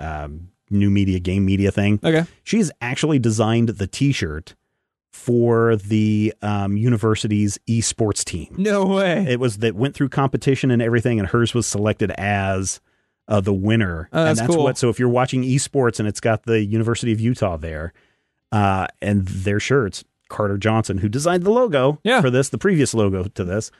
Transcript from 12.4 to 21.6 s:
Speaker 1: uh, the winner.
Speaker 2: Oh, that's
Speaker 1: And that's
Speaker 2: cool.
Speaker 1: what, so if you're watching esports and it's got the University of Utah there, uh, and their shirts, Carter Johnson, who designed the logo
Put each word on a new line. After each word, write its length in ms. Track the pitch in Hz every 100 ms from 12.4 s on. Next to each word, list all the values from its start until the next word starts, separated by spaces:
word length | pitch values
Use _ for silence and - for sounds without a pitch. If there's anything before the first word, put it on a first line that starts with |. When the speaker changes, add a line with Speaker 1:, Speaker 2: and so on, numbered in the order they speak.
| 98 95 98 - _ _ _ _ -
Speaker 1:
uh, 120 | 104
the 120 | 98
winner. 560 | 98 101 113 98 82 80
Speaker 2:
Oh, 120 | -
that's 160 | 160 156
Speaker 1:
And 80 | 113
that's 80 | 170
Speaker 2:
cool. 80 |
Speaker 1:
what, 140 | 139 127
so 100 | 123
if 100 | 110
you're 100 | 123
watching 320 | 120 127 131
esports 560 | 127 135 - 139 120 -
and 100 | 107
it's 120 | 101
got 240 | 117 110
the 200 | - 113
University 480 | 104 110 113 117 123
of 80 | 107
Utah 360 | 113 127 101 82
there, 340 | 80 76 80 _ _ _ _ _ -
uh, 360 | 107 101 95 90 -
and 240 | 101 104 95
their 340 | 95 98 104
shirts, 440 | - 135 104 - - _ -
Carter 280 | - 104 101
Johnson, 420 | 107 110 110 98
who 100 | 104
designed 320 | 120 165 180
the 80 | 180
logo 480 | 233